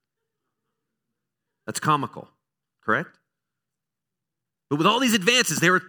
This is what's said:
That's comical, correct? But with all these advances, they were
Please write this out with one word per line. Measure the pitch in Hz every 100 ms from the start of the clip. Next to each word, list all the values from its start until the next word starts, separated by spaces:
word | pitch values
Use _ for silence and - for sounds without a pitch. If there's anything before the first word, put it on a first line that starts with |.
| _ _ _ _ _ _ _ _ _ _ _ _ _ _ _ _ -
That's | -
comical, | - 147 123 - - _ _ _ _ _
correct? | - 120 - _ _ _ _ _ _ _ _ _ _ _ _ _ _ _ -
But | 143
with | 175
all | 233
these | 254
advances, | 220 180 247 214 147
they | 175
were | 185